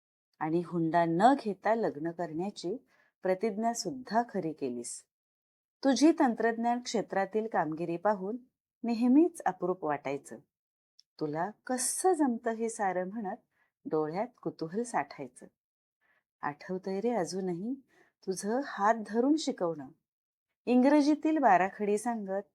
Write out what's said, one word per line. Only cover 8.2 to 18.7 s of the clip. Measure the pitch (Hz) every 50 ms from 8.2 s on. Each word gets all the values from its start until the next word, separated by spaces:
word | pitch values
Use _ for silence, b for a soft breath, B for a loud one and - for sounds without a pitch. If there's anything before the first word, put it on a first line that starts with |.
| 185 196 233 247 - _ _ _ _ _ _ _ -
नेहमीच | 226 233 220 240 247 254 294 339 349 - - -
अप्रूप | 185 180 - 180 175 185 185 -
वाटायचं. | 151 147 139 - 135 143 139 139 - 113 110 - _ _ _ _ _ _ _ _ _ _ _ _ _ _ -
तुला | 156 156 147 156 170 202 220 _ _
कसं | - 254 247 254 - - - - 370 370
जमतं | 302 302 262 233 226 - 233
हे | 226 220 226 226
सारं | 226 - 208 190 180 180 185 185
म्हणत | 196 240 214 185 208 247 _ _ _ _ _ _ _ _ -
डोळ्यात | 143 - 156 156 151 156 185 226 240 - _ -
कुतूहल | 165 - - 160 160 170 208 240
साठायचं. | - - 175 139 - - - 139 123 - - - - _ _ _ _ _ _ _ _ _ _ _ _ _ _ _ _ _ _ -
आठवतंय | 147 147 - - - 185 185 190 190 190 196
रे | 196 240
अजूनही | 240 214 175 151 175 190 190 185 175 165 196 233 269 269 b b b b b b b b _
तुझं | 190 190 185 196 202 226 254 285
हात | -